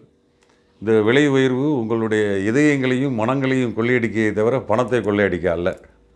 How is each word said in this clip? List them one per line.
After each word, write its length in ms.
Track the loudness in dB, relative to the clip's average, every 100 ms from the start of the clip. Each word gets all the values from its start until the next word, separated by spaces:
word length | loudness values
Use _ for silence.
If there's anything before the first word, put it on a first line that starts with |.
| -20 _ _ _ _ _ _ _
இந்த 220 | 0 2
விலை 260 | 4 2 2
உயர்வு 500 | 2 2 0 -2 -2
உங்களுடைய 720 | -2 -2 0 0 0 0 0
இதயங்களையும் 680 | 2 2 2 0 -2 -2 -2
மனங்களையும் 540 | -2 0 0 0 -2
கொள்ளையடிக்கையே 600 | -2 0 0 0 0 0
தவிர 260 | 0 0 -2
பணத்தை 420 | 0 -2 0 -2
கொள்ளையடிக்க 500 | 0 0 0 0 -2
அல்ல. 280 | -2 -2 -4 -12 _ _